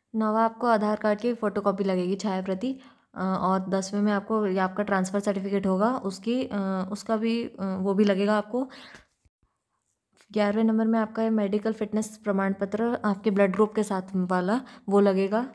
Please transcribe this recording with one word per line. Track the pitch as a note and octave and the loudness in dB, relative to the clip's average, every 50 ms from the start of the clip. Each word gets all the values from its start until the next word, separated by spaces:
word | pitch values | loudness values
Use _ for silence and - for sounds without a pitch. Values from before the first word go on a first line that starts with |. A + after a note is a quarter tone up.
| _ _ - | _ _ -4
नौवां | A3 A3 G#3+ G#3+ A3+ | -2 0 2 2 2
आपको | A3+ A3+ A3+ - B3+ | 2 2 0 0 2
आधार | A#3+ A3+ G#3 G#3+ G#3 G#3+ | 2 4 4 4 2 0
कार्ड | G#3 - G#3+ G#3 G#3 | 0 0 0 0 0
की | - A#3+ A#3 | 0 -2 -2
फोटोकॉपी | A3+ A3 G3+ G3 G#3 G3+ G3+ G3 G3 G3 | -2 -2 -2 -2 0 0 0 0 0 0
लगेगी, | G3 F#3 F#3 F3+ F3+ G3 | 0 0 0 0 0 -2
छाया | F#3+ - G#3 F#3+ F#3+ | -2 -2 -2 -2 -2
प्रति, | F#3 G3 F#3+ F#3 A#3 C4 C4+ - - - - _ _ _ - | -2 -4 -4 -2 -4 -4 -6 -6 -12 -20 -20 _ _ _ -8
अ, | - F#3 F#3+ F#3+ - | -4 -2 -2 0 0
और | - F#3+ F#3+ F#3+ F#3 F#3 | 2 2 2 0 0 0
दसवें | F#3+ F#3+ F#3+ - G3+ G#3 | -2 -2 -2 -2 -2 0
में | G#3 G#3+ | 2 2
आपको, | G#3 G3 G3+ - A3 A3 G#3+ | 2 0 0 -2 -2 0 0
ये | F#3+ F#3 F#3+ | 0 0 0
आपका | F#3 F#3 F#3+ G#3 | 0 0 -2 -4
ट्रांसफ़र | G#3 G3+ G3+ F#3+ F#3 F#3 G3 G3+ | -2 0 0 0 0 0 -2 -2
सर्टिफिकेट | G3+ G#3 G3 G3 F#3+ G3 G3+ G3 G3 | 0 -2 -2 -2 -2 -2 -2 0 0
होगा, | F#3+ F#3+ F#3 G#3 A#3+ C4 | 0 2 2 2 0 0
उसकी, | - - G3 F#3 F#3+ - A3+ B3 C4 C4 - | -2 -4 -6 -8 -6 -4 -4 -2 -2 -2 -4
अ, | - G3+ F#3+ F#3+ F#3+ F#3 F#3 F#3+ | -4 -4 -2 -2 -2 -4 -4 -6
उसका | G#3 - - - A3+ | -8 -8 -4 -4 -2
भी, | G#3+ A3+ A3+ A#3 A#3 A#3 | -2 0 0 -2 -2 -4
अ, | - - - | -6 -8 -8
वो | G3 F#3+ F#3 F#3+ F#3 G3+ F#3+ | -6 -4 -4 -2 -2 0 2
भी | F#3+ G#3+ | 2 4
लगेगा | G3+ G3 F#3 G3+ G3+ G#3+ | 4 2 2 2 2 2
आपको। | G#3 G#3 G#3 A#3 B3 C4+ C4 - - - - - - _ _ _ _ _ _ _ _ _ _ _ _ _ _ _ _ _ _ _ _ _ _ _ _ _ - | 0 -2 -2 -4 -4 -4 -6 -10 -16 -20 -20 -20 -20 _ _ _ _ _ _ _ _ _ _ _ _ _ _ _ _ _ _ _ _ _ _ _ _ _ -4
ग्यारहवें | G#3 G#3+ G#3 G3+ G#3 A3+ A3 | 0 0 2 2 2 2 2
नंबर | A3 A3 A3 A3+ | 4 4 2 2
में | A3 A3+ A3+ | 2 2 2
आपका | A3 A3 A3 A3 | 0 -2 -2 -2
है | A3+ A3 | 0 2
मेडिकल | A3 G#3+ G#3 G3 G#3 G#3+ G3+ A3+ | 2 2 2 0 0 0 0 -2
फिटनेस | A3 - G#3+ G#3 - G#3+ G#3+ - - - - | -2 -2 -4 -4 -2 -2 -4 -4 -8 -8 -4
प्रमाण | G#3 G3 F#3+ G3 G3 G3 | -2 0 0 0 0 0
पत्र, | - G3+ G3 G#3+ G#3 A#3 A#3 B3 - - | -2 -4 -4 -2 -2 0 0 -2 0 0
आपके | G#3 G3 G3 - A3 | -2 -2 0 0 0
ब्लड | G3 G3+ G3+ F#3+ | 2 4 4 4
ग्रुप | F#3 G3 G#3+ G#3 G#3+ | 4 2 2 2 2
के | A3 | 0
साथ | G#3 - G3 F#3 F#3 F#3+ F#3+ | -2 -2 -2 -4 -4 -4 -2
वाला | F#3 F3+ F3 F#3 F3+ F3+ F#3+ A3 C4 C4 - - - _ G3 | -2 0 0 0 0 0 0 0 -2 -4 -6 -16 -12 _ 2
वो | G3 G3+ | 4 4
लगेगा, | G3+ G3+ F#3+ F#3+ G3 F#3+ G#3 A3+ B3+ C4+ | 6 6 4 2 0 0 0 -2 -2 -4